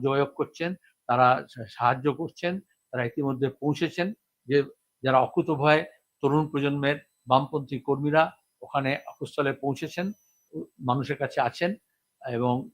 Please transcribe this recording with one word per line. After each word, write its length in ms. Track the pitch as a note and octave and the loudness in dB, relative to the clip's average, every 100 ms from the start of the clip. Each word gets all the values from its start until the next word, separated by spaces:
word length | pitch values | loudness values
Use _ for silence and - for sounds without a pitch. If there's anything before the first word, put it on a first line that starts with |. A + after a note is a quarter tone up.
যোগাযোগ 320 | C3 C#3 C#3 | 0 2 0
করছেন, 400 | - D3 - E3 F#3 _ _ - | -2 -6 -4 -6 -6 _ _ 0
তারা 400 | B2 B2+ C3 - | 4 6 4 -2
সা-, 160 | - G#2 | -14 -14
সাহায্য 460 | - A#2+ C3 C#3 | -2 0 2 0
করছেন, 460 | C#3 D#3+ - F3 F#3 - _ _ | -2 -4 -6 -6 -4 -8 _ _
তারা 140 | B2+ | -4
ইতিমধ্যে 460 | A#2+ - C#3 C3 C3+ | -4 -2 -2 0 -2
পৌঁছেছেন। 640 | - D3 D3 E3 - F3 G#3+ _ _ - | -2 -2 0 -2 -2 -4 -6 _ _ -2
যে 160 | C#3+ C#3 - _ _ | 0 0 -6 _ _
যারা 160 | C3 C3 | 2 4
অকুতোভয় 640 | B2 - E3+ D3 D3+ D3+ D#3+ - _ _ | 4 2 0 2 4 4 2 -10 _ _
তরুণ 260 | C#3 D3 D3+ | 0 2 0
প্রজন্মের 480 | D3 C#3 C#3+ C#3+ C#3+ - _ - | 0 -2 0 0 -2 -6 _ 2
বামপন্থী 520 | C3 C#3 D#3 B2+ C3 | 2 2 -4 -6 -6
কর্মীরা 560 | - C3+ D3 D#3 E3 - _ _ | -2 -2 2 2 2 -2 _ _
ওখানে 340 | B2 C#3+ C3+ C#3 | -6 -2 -2 -2
আকুস্থলে 560 | - - C3+ - C#3 | -6 -14 -8 -4 -2
পৌঁছেছেন, 600 | C3+ C#3 C3 D3+ - F#3+ G#3 _ _ _ D#3+ E3 - | -2 -4 -4 -6 -6 -8 -8 _ _ _ -14 -14 -8
মানুষের 380 | B2+ C3 B2+ C#3+ | -2 -2 -2 -4
কাছে 240 | C3+ - | -4 -2
আছেন। 340 | B2 - F3 A3 _ _ _ _ C3 | -2 -2 -4 -4 _ _ _ _ -8
এবং 380 | A#2+ B2 B2 - | -2 0 0 -4